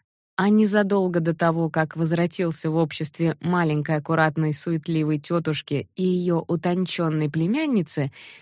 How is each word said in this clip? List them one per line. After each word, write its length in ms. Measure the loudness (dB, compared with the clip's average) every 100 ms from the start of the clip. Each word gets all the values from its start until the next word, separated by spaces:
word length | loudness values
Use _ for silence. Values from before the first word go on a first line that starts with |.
| _ _ _ -2
а 120 | 4
незадолго 720 | 4 4 2 2 2 2 0
до 140 | 0
того, 360 | 0 0 2 0
как 260 | 0 -2 -2
возвратился 760 | 0 0 0 0 -4 -2 -2
в 60 | 0
обществе 600 | 0 -2 -8 -2 -2 -2
маленькой, 560 | 0 0 2 0 0 -2
аккуратной, 560 | 0 2 2 2 -2
суетливой 640 | -2 -2 -4 -2 0 0 -2
тетушки 720 | 0 -2 0 -4 -2 -4 -4
и 80 | -2
ее 420 | 0 0 0 0 0
утонченной 840 | -2 0 0 -2 -2 -2 0 0
племянницы, 800 | 0 0 0 0 0 0 -2 -4 -6 -20 -20